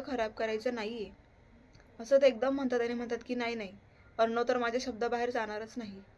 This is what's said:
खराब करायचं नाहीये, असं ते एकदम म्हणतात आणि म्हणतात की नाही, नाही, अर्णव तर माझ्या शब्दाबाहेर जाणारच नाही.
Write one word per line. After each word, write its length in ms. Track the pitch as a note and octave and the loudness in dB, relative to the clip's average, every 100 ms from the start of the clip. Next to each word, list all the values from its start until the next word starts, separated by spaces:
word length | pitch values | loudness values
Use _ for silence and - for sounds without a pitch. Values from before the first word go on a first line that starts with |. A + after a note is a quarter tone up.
| C4+ | 0
खराब 260 | A#3+ A3 | -2 -2
करायचं 420 | A3 A3 A3 B3+ | -2 -2 0 -2
नाहीये, 360 | A#3+ G#3+ A#3 G3 - - - - - - - - - | -2 -6 -6 -10 -12 -20 -20 -20 -20 -20 -20 -20 -12
असं 200 | A3+ C#4 | 4 8
ते 40 | C#4 | 8
एकदम 280 | A3 C4+ | 6 0
म्हणतात 260 | C#4 B3+ B3 | 0 0 0
आणि 140 | A#3 | 0
म्हणतात 240 | A#3+ A#3 A#3 - | -2 -4 -6 -4
की 80 | |
नाही, 200 | B3 A#3 | -4 -2
नाही, 180 | A#3 F#3+ G3+ - - - - | -4 -8 -12 -20 -20 -12 2
अर्णव 240 | A3+ A#3 A#3+ | 2 4 2
तर 100 | B3+ | 2
माझ्या 220 | A#3 B3 | 2 0
शब्दाबाहेर 500 | C4 A3 A#3+ A#3+ A#3+ | -4 -2 -2 0 0
जाणारच 440 | A#3+ G#3+ G#3+ A3+ B3 | -2 -4 -6 -8 -10
नाही. 240 | G#3 G3 - | -10 -12 -18